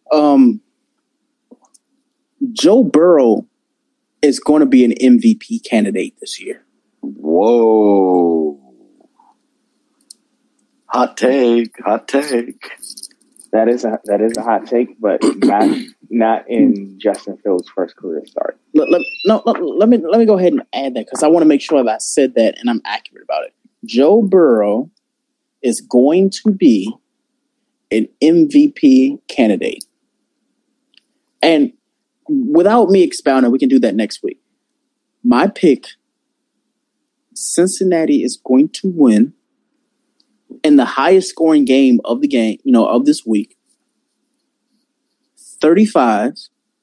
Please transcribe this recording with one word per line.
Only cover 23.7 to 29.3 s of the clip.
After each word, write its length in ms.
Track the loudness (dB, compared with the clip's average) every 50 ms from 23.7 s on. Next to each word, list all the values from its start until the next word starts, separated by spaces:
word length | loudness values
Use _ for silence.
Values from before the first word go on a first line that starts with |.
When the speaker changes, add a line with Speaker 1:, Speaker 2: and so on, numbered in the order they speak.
| _ _ -16
Speaker 1:
Joe 380 | -6 -2 0 2 2 2 2 2
Burrow 680 | 2 2 4 4 4 2 2 0 0 -2 -4 -6 -8 _ _ _ _ _ _ _ _ _ _ _ _ _ _ -6
is 180 | -6 -6 -6
going 500 | -6 -2 0 2 2 2 2 2 0 0
to 200 | -2 -4 -4 -4 -2
be 400 | 2 2 2 2 2 -2 -6 -10 _ _ _ _ _ _ _ _ _ _ _ _ _ _ _ _ _ _ _
an 180 | -4 -4 -4 -6 _ _ 0
M 260 | 2 2 2 2 2
V 200 | 2 2 2 2
P 500 | 0 0 2 4 4 4 2 0 -2 -6 _
candidate. 560 | -8